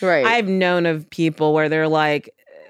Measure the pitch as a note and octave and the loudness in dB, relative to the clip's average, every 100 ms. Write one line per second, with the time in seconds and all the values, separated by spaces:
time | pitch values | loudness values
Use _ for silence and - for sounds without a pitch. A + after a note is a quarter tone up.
0 | F#3 D#3+ A3+ A#3 G3 F#3+ F3+ F3+ E3+ D#3 | 0 2 2 0 0 0 0 0 -2 -4
1 | - - D#3+ D#3 D#3 D#3 D#3 D#3 D#3 D#3 | -8 -4 -4 0 0 2 0 0 0 0
2 | D3+ D3 - - _ - | 0 -2 -6 -20 _ -20